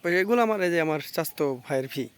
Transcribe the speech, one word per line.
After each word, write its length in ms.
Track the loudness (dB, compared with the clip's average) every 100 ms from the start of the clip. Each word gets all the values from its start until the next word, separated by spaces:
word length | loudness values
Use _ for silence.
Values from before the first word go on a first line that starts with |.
এগুলো 380 | 2 2 4 4
আমার, 200 | 4 2
এই 80 | 2
যে 100 | 2
আমার 200 | 0 -2 -4
চাচাতো 460 | -4 -6 -2 -2 -2 -2
ভাইয়ের 200 | -4 -2
ভি 160 | -6 -8